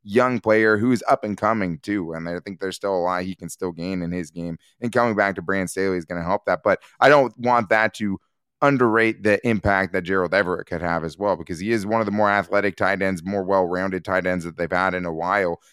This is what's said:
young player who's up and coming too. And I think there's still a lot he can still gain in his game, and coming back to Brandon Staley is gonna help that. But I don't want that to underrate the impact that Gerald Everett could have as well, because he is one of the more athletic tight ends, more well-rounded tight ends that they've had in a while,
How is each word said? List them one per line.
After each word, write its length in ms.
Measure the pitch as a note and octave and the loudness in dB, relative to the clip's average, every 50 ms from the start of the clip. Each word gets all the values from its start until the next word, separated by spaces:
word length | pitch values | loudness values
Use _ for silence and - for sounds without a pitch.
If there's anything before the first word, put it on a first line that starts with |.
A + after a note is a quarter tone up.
| - | -10
young 360 | G#2 G2+ A#2+ B2 B2+ B2+ A2+ | -2 2 2 2 2 2 0
player 380 | - A2 A2 A2 A2 A2 A2 G#2 | 2 2 4 4 4 4 4 2
who's 240 | A2 B2+ B2+ G#2+ - | 2 2 0 0 2
up 160 | - C#3 - - | 0 0 0 0
and 140 | G#2+ G2+ | -4 -4
coming 420 | - - G#2+ A2+ A2 G2 F2+ E2 D2 | -2 0 0 0 0 -2 -4 -4 -6
too. 340 | - - G2+ G#2 E2+ E2 E2 | -6 -6 -4 -4 -4 -6 -8
And 120 | D#2+ E2 E2+ | -8 -8 -8
I 120 | F2 F2+ | -8 -8
think 200 | - G#2 G2 E2 | -10 -12 -10 -8
there's 160 | G2 F#2+ F2 | -8 -8 -8
still 200 | - - G2+ G2 | -6 -4 -2 -2
a 60 | F2+ E2+ | 0 0
lot 220 | F2+ F#2 F2+ F#2 | 0 -2 -2 -4
he 100 | F#2+ F#2 | -6 -8
can 160 | - F2+ E2 | -10 -12 -14
still 220 | - - G2 F2+ E2+ | -10 -8 -8 -8 -6
gain 280 | D#2 E2+ F#2 F#2+ F#2 | -6 -6 -6 -6 -4
in 100 | F2 E2+ | -4 -4
his 200 | F2 F2+ E2+ D#2 | -6 -6 -8 -8
game, 260 | - F2 E2+ E2+ E2 - _ _ _ _ | -10 -10 -10 -10 -10 -12 _ _ _ _
and 100 | A#2+ A#2+ | -8 -2
coming 240 | - B2 A#2+ A#2+ G#2+ | 0 2 2 2 2
back 200 | G2+ G2+ G2 F#2 | 0 0 0 -2
to 80 | G2 F2 | -4 -4
Brandon 260 | D#2+ G2 G2 F#2 E2+ | -2 -2 -2 -2 -2
Staley 300 | - F#2+ F#2+ G2 F#2 F2+ | -2 -2 -2 0 -2 -2
is 80 | E2 | -4
gonna 180 | - F2 F2 E2 | -6 -8 -6 -4
help 220 | F2 G2 G#2 - | -2 -4 -2 0
that. 140 | - F2+ - - | -2 -2 0 2
But 160 | G#2+ F#2+ - - - _ - | 0 0 0 -2 -8 _ 2
I 100 | B2 C3+ | 6 6
don't 280 | D3 D3 C3+ A#2+ G#2+ - | 8 6 6 2 -2 -2
want 300 | A#2 A#2+ B2 A#2+ A2 F#2 | 0 2 2 2 2 2
that 260 | A2+ G#2+ A2 A2 - | 2 2 2 0 -2
to 240 | - G#2+ G2+ F#2+ - _ _ _ _ _ _ _ _ D3 | -4 -4 -4 -4 -6 _ _ _ _ _ _ _ _ 2
underrate 600 | C#3+ C#3+ B2+ B2+ A2+ A2 A2+ A2+ A2 A2 - G2+ | 2 4 4 4 4 4 4 2 2 0 0 2
the 240 | G#2+ G#2 G2 - | 2 2 2 2
impact 460 | A#2+ A2+ G2 - G2+ G2+ F#2+ F#2+ F2 F2 | 0 0 0 2 2 2 2 0 0 -2
that 100 | F#2+ F2+ | -4 -2
Gerald 300 | E2+ F#2+ F#2+ F#2 E2 E2 | 0 0 0 0 2 2
Everett 340 | G2 G2+ F2 F2+ - - | 0 0 0 -2 -6 -6
could 140 | - F#2 E2 | -8 -8 -4
have 240 | E2+ E2+ E2+ E2 D#2+ | -2 -2 -2 -2 -4
as 140 | E2 D2+ - | -6 -6 -4
well, 180 | G2+ G#2 F#2 | -2 -2 -2
because 220 | E2 E2 - F2 D#2+ | -4 -6 -8 -10 -6
he 140 | F#2 A2 A#2 | -4 -2 -2
is 120 | A2+ F#2+ | -2 -2
one 160 | G#2 A2 A2+ | -2 -2 -2
of 60 | A2 | 0
the 60 | G2+ G2+ | 0 0
more 180 | G#2+ G#2 G2+ | 2 2 2
athletic 460 | G2+ G2+ F#2+ - G2 G2+ G2+ G2+ F#2 | 2 2 0 0 0 0 0 0 0
tight 260 | - G2+ F#2 G2 F#2+ G2 | 0 0 0 0 0 0
ends, 200 | F#2+ F#2+ F2 D#2+ | -2 -2 -4 -4
more 220 | F#2+ G2+ G2+ F#2 | -4 -4 -2 0
well-rounded 580 | F2+ G2 F#2+ F#2 E2+ F2+ F2+ F#2+ F#2+ F#2 F2+ E2 | 2 2 2 2 2 0 -2 -2 -4 -4 -6 -4
tight 220 | - F#2+ F#2 F2+ | -2 -2 0 0
ends 180 | F#2 F2+ F2+ E2 | 0 -2 -2 -4
that 120 | F2 E2 | -6 -6
they've 160 | F2 E2+ D#2+ F#2 | -6 -4 -2 0
had 220 | F2+ F#2 F#2+ F2+ | 0 0 0 0
in 100 | F2+ F2+ | -2 -4
a 80 | F2 E2 | -6 -6
while, 480 | D#2+ E2 F2+ G2 G#2 F#2+ F2 E2+ - _ _ | -6 -2 0 0 0 0 0 -4 -6 _ _